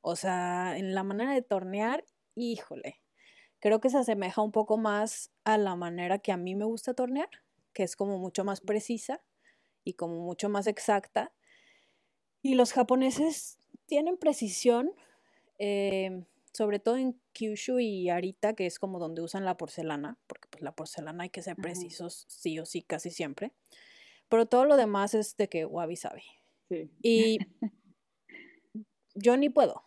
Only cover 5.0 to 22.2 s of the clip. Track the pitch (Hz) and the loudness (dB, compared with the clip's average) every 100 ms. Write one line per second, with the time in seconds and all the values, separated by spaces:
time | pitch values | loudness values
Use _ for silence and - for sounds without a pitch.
5 | 220 - - _ - 214 196 175 175 170 | -2 -4 -12 _ 2 4 2 -2 -6 -4
6 | 175 196 - 180 180 196 214 226 - 247 | -2 -2 0 -2 -2 -2 -4 -4 -4 -4
7 | 247 269 349 - _ _ _ - 185 - | -2 -2 -4 -10 _ _ _ -4 -4 -2
8 | 202 196 185 - 196 196 190 208 - 233 | -4 -2 -4 -2 -2 -4 -2 -4 -2 -6
9 | - 285 _ _ _ _ _ _ - - | -4 -8 _ _ _ _ _ _ -12 -8
10 | 170 170 170 170 208 202 196 208 - 202 | -6 -6 -8 -4 -2 0 0 -2 2 2
11 | 190 - - _ _ _ _ _ _ _ | 2 -4 -4 _ _ _ _ _ _ _
12 | _ _ _ _ 269 254 240 262 240 254 | _ _ _ _ 2 6 6 4 4 4
13 | 262 254 311 302 - - _ - - 294 | 2 2 0 0 -10 -14 _ -20 -2 0
14 | 320 359 320 285 214 175 247 240 285 - | 0 2 0 0 -4 2 4 4 2 -6
15 | _ _ _ _ _ _ 202 202 196 190 | _ _ _ _ _ _ -2 0 0 0
16 | 190 185 175 _ _ - 214 208 226 247 | -2 -6 -12 _ _ -2 0 0 0 0
17 | 262 247 _ - 220 208 - 254 233 190 | 0 -4 _ -8 -6 -4 -2 0 0 0
18 | 180 175 185 - 208 220 180 - 190 180 | 0 0 -2 -2 -2 0 -4 -4 -6 -6
19 | 165 165 170 196 190 180 160 - 160 147 | -6 -6 -6 -4 -4 -4 -6 -6 -6 -6
20 | 147 247 _ - - - 143 - 156 - | -8 -12 _ -18 -18 -12 -12 -10 -12 -10
21 | 160 170 175 - 180 170 185 175 175 165 | -10 -10 -10 -10 -10 -8 -8 -8 -10 -12
22 | 175 - | -12 -12